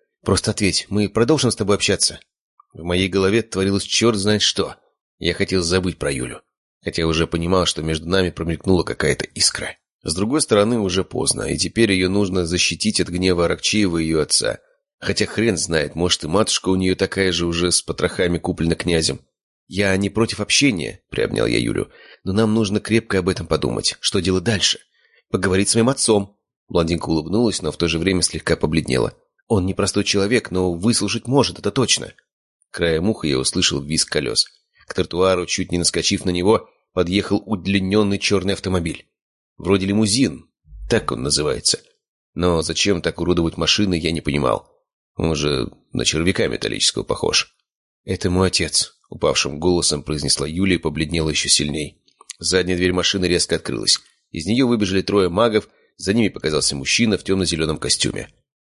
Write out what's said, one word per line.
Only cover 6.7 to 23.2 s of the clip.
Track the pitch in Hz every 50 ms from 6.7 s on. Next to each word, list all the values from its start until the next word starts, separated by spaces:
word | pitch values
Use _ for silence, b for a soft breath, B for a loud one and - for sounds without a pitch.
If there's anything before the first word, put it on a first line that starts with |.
| _ _ -
хотя | - - 85 82
уже | 82 80 80 82
понимал, | - - 82 85 85 95 92 85
что | 82 - 82
между | 80 80 80 76 80 82
нами | 92 98 92 87
промелькнула | - - 82 85 82 - - 95 92 85 78
какая-то | - 67 - - 71 65 - - - -
искра. | - - - - - - - - _ _ _ _ _ -
С | - 78
другой | 92 101 113 135 156
стороны, | - - 113 104 104 113 120 113
уже | 101 92 87 95 90
поздно, | - - - - - - - -
и | - 73
теперь | 76 - 87 - 110 117 104 95
ее | 92 92 90
нужно | 95 101 101 92 92 92 87
защитить | 80 90 87 - - 85 80 - 107 - -
от | -
гнева | 87 87 90 92 92 90 85 85
Аракчеева | 82 87 85 - - 107 107 101 90 85
и | 82 80
ее | 80 80 78
отца. | 73 - - - - 57 - - _ _ _ _ _ _ _ -
Хотя | - - 95 - 104
хрен | - - 107 110 117 95
знает, | 78 73 - 82 78 73 71 -
может, | 80 87 90 - - -
и |
матушка | 76 85 101 110 - - - -
у | 92 95
нее | 92 92 92 90
такая | - 98 92 - 98 95 92
же | 85 85 87
уже | 85 85 85 90 87
с | - -
потрохами | - - 78 - 87 87 - - 92 87 87 82
куплена | - 92 87 - 80 85 85
князем. | - - 87 85 80 80 - 67 - _ _ _ _ _ _ _ _ _
"Я | - - 95 101 98 95
не | 95 101 98
против | - 110 113 110 - -
общения", — | 104 - - - 143 139 107 85 65 53 - - _ -
приобнял | - - 55 - 50 53 55
я | 57 58
Юлю, | 57 58 57 50 50 50 - B B B B B B B
"но | 95 95
нам | 107 113 107 107
нужно | 113 110 95 104 104
крепко | - - 107 113 - - 101
об | 95